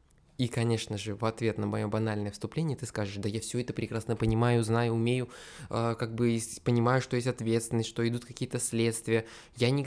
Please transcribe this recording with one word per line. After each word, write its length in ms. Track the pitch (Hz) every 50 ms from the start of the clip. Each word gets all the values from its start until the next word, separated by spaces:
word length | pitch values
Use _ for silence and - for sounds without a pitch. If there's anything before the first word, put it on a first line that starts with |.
| _ _ _ _ _ _ _ -
И, 120 | 127 113
конечно 480 | - 120 117 117 117 110 - - 107 101
же, 180 | 101 110 101
в 80 | 101 117
ответ 340 | 113 113 - 117 110 101 -
на 80 | 107
моё 220 | 104 104 107 107 104
банальное 440 | 107 110 110 110 107 104 104 101
вступление 440 | 101 - - - - 156 165 156 127
ты 100 | - -
скажешь: 300 | - - - 107 95 101
«Да 140 | 101 101 104
я 100 | 104 110
всё 200 | - - - 120
это 120 | 123 -
прекрасно 460 | - - 113 - 117 113 - - 113 -
понимаю, 460 | 113 110 110 113 117 120 120 117 113
знаю, 300 | 107 113 117 120 117 113
умею, 360 | 113 113 120 127 127 123 - - - - - - - 127 -
э, 260 | - 113 117 117 113 -
как 160 | 123 113 113
бы 200 | 110 123 120 117
и 60 | 113
с-, 200 | 113 - - -
понимаю, 420 | - 123 120 117 117 120 127 131
что 140 | 123 - 131
есть 120 | 123 120 131
ответственность, 600 | 120 - 113 113 113 117 113 - 120 117 113 -
что 180 | - - 117
идут 200 | 117 120 120 -
какие-то 340 | - - - 123 - - 123
следствия. 680 | - - 117 113 113 117 110 - - 113 113 113 113 - - - - - -
Я 140 | - 123 120
ни 120 | 135 143 135